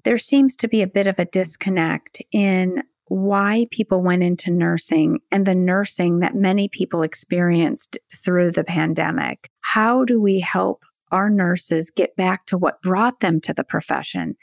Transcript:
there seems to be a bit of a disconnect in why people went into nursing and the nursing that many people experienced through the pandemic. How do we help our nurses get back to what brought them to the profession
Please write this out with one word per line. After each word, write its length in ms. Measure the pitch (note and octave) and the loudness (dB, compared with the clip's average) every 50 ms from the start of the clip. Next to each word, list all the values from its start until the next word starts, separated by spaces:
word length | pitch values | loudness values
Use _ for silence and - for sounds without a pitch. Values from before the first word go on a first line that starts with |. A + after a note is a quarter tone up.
| - | -2
there 120 | A3 A#3+ | 0 0
seems 400 | A3+ - - C#4 C#4 C4+ C4 - | 0 0 2 4 4 4 4 2
to 120 | - - A3+ | -2 -4 0
be 120 | - A3 | 2 2
a 60 | G3 | 2
bit 200 | F#3+ - G3+ G3 | 2 0 0 0
of 120 | G3 F#3+ - | 0 0 -2
a 80 | F3+ | -2
disconnect 960 | F3+ - F#3 F#3 E3 - - - G3 F#3 F3+ D#3+ D#3+ D#3+ D#3+ - - - - - - | -2 0 -2 -2 -2 -4 -6 -4 -2 0 0 0 0 -2 -4 -8 -12 -18 -18 -8 -4
in 500 | - G#3+ G3+ G3 F#3+ F#3 F#3 F#3 F3+ - - _ _ _ _ - | 0 0 2 2 2 2 0 0 -2 -4 -6 _ _ _ _ -6
why 560 | F#3 F#3+ F#3+ G3+ G3+ G3 G3+ G3+ G#3+ A#3 A#3 A#3 | -4 -2 0 0 2 2 2 2 2 0 0 -2
people 320 | - - G#3+ - F#3+ F#3 | -2 -4 -2 0 0 2
went 200 | F3+ F3+ F3+ F3+ | 2 2 2 2
into 280 | F3+ F3 F3+ - - F3+ | 2 2 0 -2 -2 0
nursing 680 | F3 F3 E3 E3 E3+ E3 - - E3 D#3 D#3 D3+ C3+ - _ - | 0 2 2 0 0 -2 -2 0 0 2 2 2 0 -2 _ -2
and 140 | - G3 G3 | -2 0 2
the 80 | F#3+ F#3 | 2 2
nursing 640 | F#3 F3+ F3+ F#3 G3 G3+ - - - F3+ F3 E3+ F3 | 2 2 2 2 0 -2 -2 -2 -2 0 0 2 2
that 160 | F3+ - - | 0 0 0
many 340 | G3 G3 F#3 F#3+ G3+ G3 - | 0 2 2 2 0 0 -2
people 320 | - - F#3 - - E3+ | -4 -6 -6 -2 -2 -2
experienced 960 | D#3+ D#3 - - - - F3+ F3 F3 F3 E3+ E3+ E3 C#3+ - - - - - - _ _ - | -2 -2 -4 -8 -6 -2 0 0 2 2 2 2 2 0 -2 -6 -10 -12 -14 -16 _ _ -16
through 360 | - - F#3 F3+ F3+ F3 F3 | -8 -4 0 2 2 2 2
the 140 | F3 E3+ E3 | 0 -2 -2
pandemic. 840 | - F3 E3 D#3 E3 D#3+ D#3+ E3 - E3+ - - - - - - - _ _ | -2 -2 -2 -2 -2 -2 -2 -2 -2 -2 -4 -4 -6 -8 -10 -16 -20 _ _
How 420 | - - - A3 A3 A#3 B3 C4 C4 | -8 -4 -2 0 2 2 2 2 2
do 160 | A#3+ B3 A3+ | 2 2 2
we 200 | G#3 G3 F#3+ F#3+ | 2 2 2 0
help 440 | F3 - - F#3 F#3 - - - _ _ _ _ _ - | -2 -2 -2 -2 -2 -2 -4 -6 _ _ _ _ _ -4
our 200 | F3 F#3+ G3 G#3 | -2 0 2 2
nurses 580 | G#3 G3+ F3+ F3 F3 F3 - - E3+ D#3+ E3 - | 2 2 2 0 0 -2 -2 -2 -2 -2 -2 -2
get 240 | - - F3 - - | -2 -2 -2 -2 0
back 280 | - F#3 F#3 F#3+ F#3 - | -2 -2 0 -2 -2 -4
to 140 | - G3 F3+ | -6 -4 -2
what 240 | F3+ D3+ - - | 0 -2 -2 -2
brought 380 | - F#3 F#3 F#3+ A3+ B3 B3+ - | -2 -2 0 0 0 0 -2 -2
them 200 | - F3+ E3 D#3 | -2 -2 0 -2
to 140 | - - E3+ | -2 -4 -6
the 100 | - - | -6 -6
profession 720 | - - E3 - - E3 C#3+ C#3+ - - F3+ E3+ E3 - _ | -4 -6 -6 -4 -4 -4 -4 -4 -6 -8 -8 -6 -8 -10 _